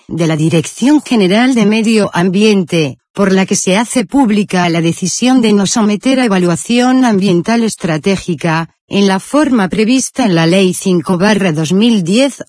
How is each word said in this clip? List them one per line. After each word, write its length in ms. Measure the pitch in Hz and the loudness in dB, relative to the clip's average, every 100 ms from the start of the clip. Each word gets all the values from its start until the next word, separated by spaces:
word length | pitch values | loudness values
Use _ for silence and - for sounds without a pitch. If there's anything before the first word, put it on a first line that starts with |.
| - | -10
de 180 | 165 160 | -4 -2
la 80 | 156 | 0
Dirección 640 | 156 160 - - 254 302 | 0 0 -2 -2 2 2
General 540 | - 240 180 208 254 240 | 2 0 2 2 2 2
de 100 | 208 | 2
Medio 440 | 220 220 220 196 | 0 0 0 0
Ambiente, 840 | 165 190 185 214 202 170 170 143 123 _ | 0 0 2 2 2 0 -2 -2 -6 _
por 180 | - 196 | -2 0
la 140 | 190 190 | 2 0
que 100 | 202 | -2
se 220 | 196 190 | 0 -2
hace 280 | 233 254 196 | 0 -4 -2
pública 640 | 277 240 208 196 185 175 | 0 0 0 0 -2 0
la 140 | 165 | 0
decisión 580 | 165 165 180 - 247 262 | -2 -2 -6 -2 0 2
de 140 | 226 | 2
no 120 | 208 190 | 2 0
someter 540 | 240 208 208 262 262 | 0 0 0 0 0
a 60 | 247 | 0
evaluación 800 | 190 175 165 - 240 247 262 247 | 0 0 -2 -2 0 2 2 2
ambiental 580 | 202 196 175 170 233 | 2 2 0 0 -2
estratégica, 1120 | 226 - 175 156 196 190 - 156 170 160 165 _ - | -2 -4 -6 -4 -2 -4 -4 -4 -2 -4 -6 _ -6
en 200 | 196 196 | 0 0
la 140 | 190 | 0
forma 480 | - 277 302 240 185 | -2 -2 0 0 0
prevista 560 | 190 220 262 - - 226 | 0 0 0 -2 -2 0
en 100 | 170 | 2
la 100 | 175 | 2
Ley 280 | 190 190 | 2 2
cinco 440 | - 190 180 - 180 | 0 0 0 0 0
barra 360 | 202 208 190 | 0 0 0
dos 180 | 156 156 | -2 -2
mil 320 | 185 240 220 | 0 2 0
diez, 400 | 165 214 277 - | 0 0 0 -2